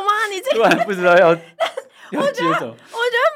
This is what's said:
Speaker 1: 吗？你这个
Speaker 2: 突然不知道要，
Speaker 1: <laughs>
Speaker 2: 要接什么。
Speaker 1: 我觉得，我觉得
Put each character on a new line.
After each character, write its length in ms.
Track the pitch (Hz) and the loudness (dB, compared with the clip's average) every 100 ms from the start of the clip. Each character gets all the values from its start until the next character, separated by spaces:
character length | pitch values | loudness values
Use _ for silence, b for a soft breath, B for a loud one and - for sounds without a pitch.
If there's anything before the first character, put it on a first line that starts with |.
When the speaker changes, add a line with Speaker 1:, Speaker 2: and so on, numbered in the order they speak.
Speaker 1:
吗？ 240 | 392 427 427 | 0 -2 -4
你 120 | 381 | -6
这 100 | 494 | -4
个 60 | 233 | 0
Speaker 2:
突 60 | |
然 220 | 202 165 | 2 2
不 80 | 175 | -2
知 120 | 185 | -2
道 120 | 180 175 | 4 6
要， 120 | 170 | 6
Speaker 1:
<laughs> 800 | 165 - - - - - _ - | 2 -4 -6 -6 -6 -16 _ -10
Speaker 2:
要 220 | 294 554 | -4 -2
接 100 | 480 | -2
什 0 | |
么。 80 | 494 | -2
Speaker 1:
我 80 | 640 | -2
觉 20 | |
得， 60 | 240 | -4
我 80 | |
觉 420 | 120 - 453 480 466 | -14 -14 -6 -2 0
得 120 | 605 | 0